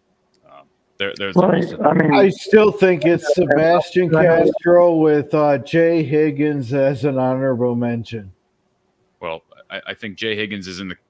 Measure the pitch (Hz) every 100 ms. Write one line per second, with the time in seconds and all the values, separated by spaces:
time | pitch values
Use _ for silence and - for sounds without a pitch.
0 | _ _ _ _ 76 71 _ _ _ -
1 | 98 - 98 170 185 180 170 - 147 175
2 | 151 147 196 - - 214 214 - 185 170
3 | 160 170 147 160 143 143 160 175 - 185
4 | 175 160 165 165 156 - 175 175 175 165
5 | 156 147 147 156 147 139 - 165 165 170
6 | 135 151 156 139 151 143 120 139 135 131
7 | 143 131 127 131 135 117 123 120 120 117
8 | 110 113 95 - _ _ _ _ _ _
9 | _ - 87 80 _ - - 95 - 101
10 | 110 90 110 104 104 101 92 90 95 87